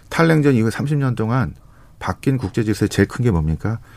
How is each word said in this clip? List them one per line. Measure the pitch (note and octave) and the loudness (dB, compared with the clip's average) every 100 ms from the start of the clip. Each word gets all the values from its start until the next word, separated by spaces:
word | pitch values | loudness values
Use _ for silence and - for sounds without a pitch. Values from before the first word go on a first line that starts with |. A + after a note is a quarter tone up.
| - | -8
탈냉전 | - E3 D#3 C#3+ B2 | 0 2 4 4 4
이후 | A2 | 2
삼십 | - C#3+ D3 | -2 -4 -2
년 | C3+ A#2+ | -2 -2
동안 | A2 C3 E2 - - - - - | -2 -2 -2 -8 -20 -20 -20 -12
바뀐 | - - C#3 C3 | -8 -4 -2 -2
국제 | G2+ - | -2 -4
질서의 | G#2+ G2+ G#2 | -2 0 0
제일 | - G2+ | 2 0
큰 | - | 2
게 | A#2+ | 0
뭡니까? | E2+ D#2 D#2+ G2+ A#2 - | 2 0 -2 -4 -6 -10